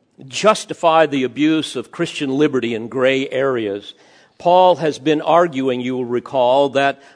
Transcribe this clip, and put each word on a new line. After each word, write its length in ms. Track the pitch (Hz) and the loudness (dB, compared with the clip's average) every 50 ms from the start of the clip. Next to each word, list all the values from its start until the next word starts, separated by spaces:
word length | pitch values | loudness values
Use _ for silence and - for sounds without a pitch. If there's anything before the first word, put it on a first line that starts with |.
| _ _ _ - 131 | _ _ _ -20 -18
justify 800 | 135 123 - - 208 214 - - - 156 - - 165 160 165 160 | -14 -6 0 0 2 0 0 -4 -12 -6 -2 0 2 4 4 4
the 180 | 147 143 135 127 | 2 0 -2 -4
abuse 540 | 123 113 131 147 156 160 156 139 - - | -4 -2 -2 0 0 0 -2 -4 -6 -8
of 120 | 131 110 - | -10 -12 -10
Christian 480 | - - 170 160 - - 151 131 131 | -8 -8 -8 -6 -6 -6 -6 -4 0
liberty 380 | 139 151 151 131 127 117 117 117 | 0 0 2 2 0 0 -2 -2
in 140 | 107 113 113 | -6 -8 -8
gray 400 | 127 131 127 131 135 135 135 - | -2 0 2 2 2 0 -2 -4
areas 640 | 139 131 135 135 127 117 110 101 98 101 101 - - _ _ _ _ _ _ _ _ - | -4 -2 -2 -2 -2 -2 -2 -4 -6 -6 -10 -14 -20 _ _ _ _ _ _ _ _ -4
Paul 360 | - 175 175 185 185 180 175 | 0 4 4 6 6 4 4
has 200 | 135 160 156 131 | 2 0 -4 -4
been 240 | 120 131 156 151 151 | -2 -2 0 0 0
arguing, 600 | 160 160 160 170 180 170 135 131 131 131 123 123 | 2 2 2 4 2 2 -2 -4 -4 -2 -4 -4
you 160 | 123 127 127 | -4 -6 -6
will 60 | 127 127 | -6 -6
recall, 640 | 120 120 120 120 - - 135 123 123 131 143 143 139 | -4 -6 -6 -6 -4 -2 0 2 4 4 2 2 2
that 300 | 120 135 139 139 139 - - - _ | 0 0 0 0 -2 -4 -10 -20 _